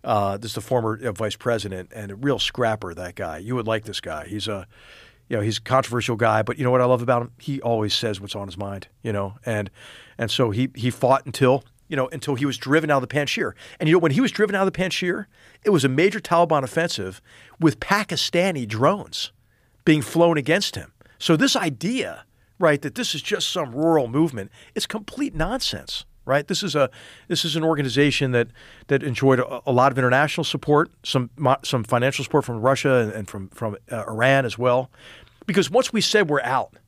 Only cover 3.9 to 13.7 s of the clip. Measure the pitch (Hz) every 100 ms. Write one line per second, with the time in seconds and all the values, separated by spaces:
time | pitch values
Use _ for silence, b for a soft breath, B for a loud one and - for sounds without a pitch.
3.9 | 98 87 76 78 104 101 101 92 B B
4.9 | B B B _ 117 104 104 - 131 131
5.9 | 120 110 113 117 107 113 123 127 127 123
6.9 | 127 120 120 120 - - 139 117 117 107
7.9 | - 117 98 98 107 98 90 98 98 -
8.9 | _ 120 101 98 107 - 107 98 B B
9.9 | B B - 113 - 120 101 131 - 123
10.9 | - 127 131 - - 131 135 - _ _
11.9 | 143 131 151 147 127 143 120 127 151 151
12.9 | 143 123 147 139 - 131 - B